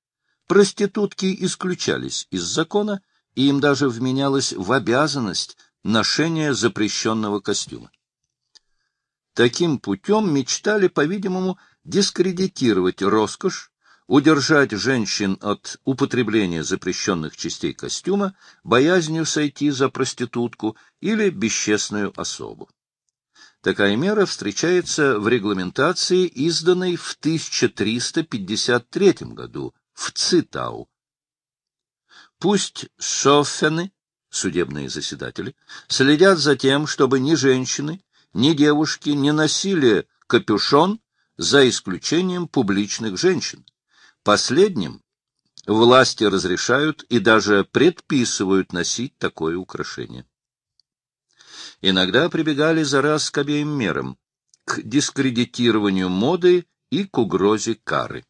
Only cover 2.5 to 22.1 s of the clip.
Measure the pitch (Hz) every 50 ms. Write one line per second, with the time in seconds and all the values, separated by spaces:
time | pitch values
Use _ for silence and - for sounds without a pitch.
2.5 | 98 151 160 - - 202 208 214 202 196 - _ _ _ _ _ _ - 131 139
3.5 | 139 143 131 147 139 127 143 139 117 117 127 131 127 135 139 139 135 135 127 -
4.5 | - - 95 90 123 139 113 - 117 127 151 156 139 139 120 101 85 - - -
5.5 | - _ _ _ _ _ _ - 107 113 104 - - - 151 165 165 160 156 147
6.5 | 135 98 101 117 98 - 107 104 - - - 113 110 113 110 104 101 104 - -
7.5 | 101 - - - - 58 57 - _ _ _ _ _ _ _ _ _ _ _ _
8.5 | _ - _ _ _ _ _ _ _ _ _ _ _ _ _ _ _ - 120 123
9.5 | 120 - 170 170 147 110 - - 101 98 - - 202 220 214 190 151 139 131 -
10.5 | - - - 202 214 214 190 175 - - 147 151 190 208 185 190 185 185 185 185
11.5 | 180 - _ _ _ _ _ 147 - 180 196 - - - 175 190 180 170 190 185
12.5 | - - 135 120 104 92 90 92 90 - 95 98 101 110 107 98 - - - -
13.5 | - - - _ _ _ _ _ _ _ _ _ 123 143 139 156 156 147 131 -
14.5 | 160 147 139 110 110 101 95 120 135 123 107 95 - - 101 98 95 - - 101
15.5 | 101 - _ - - - _ - 135 127 139 139 - 139 123 101 104 110 104 90
16.5 | 85 82 76 69 95 92 - 92 90 - - - 98 87 78 73 - - - 85
17.5 | - - - 82 - - - - - - - 165 190 202 202 190 190 _ _ -
18.5 | _ _ _ 110 113 123 139 160 185 185 160 151 160 160 160 151 - 156 151 147
19.5 | - - 143 147 143 127 139 127 - - 135 123 - - 123 117 - 120 120 117
20.5 | - _ - 107 - - _ _ _ _ - 180 220 214 214 196 170 95 98 110
21.5 | - - - - 107 101 - - 107 104 101 95